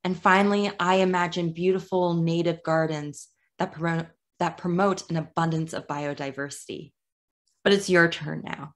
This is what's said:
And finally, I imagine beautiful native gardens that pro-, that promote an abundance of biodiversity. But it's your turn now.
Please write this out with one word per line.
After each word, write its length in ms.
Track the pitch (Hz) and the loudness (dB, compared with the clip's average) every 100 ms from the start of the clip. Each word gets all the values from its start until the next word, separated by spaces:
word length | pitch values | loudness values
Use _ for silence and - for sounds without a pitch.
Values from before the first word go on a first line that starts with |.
And 160 | 180 185 | -4 2
finally, 500 | 196 185 202 202 202 - | 4 6 6 2 0 -2
I 140 | 180 190 | 2 4
imagine 580 | 185 185 175 175 170 | 4 2 -2 -2 -4
beautiful 600 | 160 185 190 185 185 180 | 0 0 0 0 0 0
native 480 | 170 165 170 170 165 | 2 0 0 0 -2
gardens 680 | - 160 160 151 147 139 - _ _ _ | -2 0 0 -4 -8 -12 -20 _ _ _
that 140 | 185 | -6
pro-, 360 | 160 165 165 165 _ _ _ | -4 -2 -2 -4 _ _ _
that 180 | 175 - | -4 -2
promote 520 | 180 175 202 185 - | -2 2 2 0 -4
an 60 | 165 | -6
abundance 560 | 156 - 165 160 160 | -4 -2 -2 -2 -4
of 160 | - - | -8 -8
biodiversity. 1040 | 147 147 143 139 131 143 - - 90 - _ _ _ _ _ _ _ | -6 -6 -6 -8 -8 -10 -12 -14 -14 -14 _ _ _ _ _ _ _
But 80 | 202 | 2
it's 180 | 196 196 | 2 4
your 200 | 180 170 | 4 4
turn 320 | 165 151 160 | 0 -8 -10
now. 300 | - - 151 | -10 -12 -14